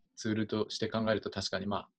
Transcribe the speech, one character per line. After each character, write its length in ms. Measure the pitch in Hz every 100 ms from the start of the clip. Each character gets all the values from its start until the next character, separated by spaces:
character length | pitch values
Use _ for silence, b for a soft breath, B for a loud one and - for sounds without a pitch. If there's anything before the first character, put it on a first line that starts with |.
| _ -
ツ 120 | 110
ー 60 |
ル 120 | 107 107
と 220 | 110 104
し 100 | -
て 100 | 110
考 220 | 110 110
え 40 |
る 60 | 104
と、 100 | -
確 200 | - -
か 80 | 95
に、 80 | 101
ま 100 | 98
あ、 100 | -